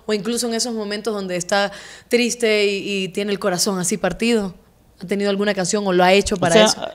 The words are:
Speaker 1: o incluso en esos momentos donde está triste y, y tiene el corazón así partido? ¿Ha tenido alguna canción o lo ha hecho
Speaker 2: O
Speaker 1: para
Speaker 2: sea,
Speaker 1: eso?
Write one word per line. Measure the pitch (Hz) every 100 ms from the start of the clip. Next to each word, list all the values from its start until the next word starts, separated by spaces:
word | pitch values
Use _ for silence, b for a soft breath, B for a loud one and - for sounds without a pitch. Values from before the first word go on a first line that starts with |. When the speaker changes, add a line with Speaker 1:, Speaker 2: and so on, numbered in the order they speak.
| -
Speaker 1:
o |
incluso | 214 214 240 233
en |
esos | 226 240
momentos | 220 202 208 214
donde | 208 190 180
está | 175 202 202 B B B B
triste | 240 240 233 220 208 208
y, | 196 175 196
y | 185
tiene | 196 208
el | 196
corazón | 208 175 220 190
así | 175 214
partido? | 185 - 226 226 190 - _ _ _ _
¿Ha | 175
tenido | 202 202
alguna | 196 208
canción | 196 180 208 196
o |
lo | 180
ha | 180
hecho | 196 196 196
Speaker 2:
O |
Speaker 1:
para | 180
Speaker 2:
sea, | 175 214
Speaker 1:
eso? | - -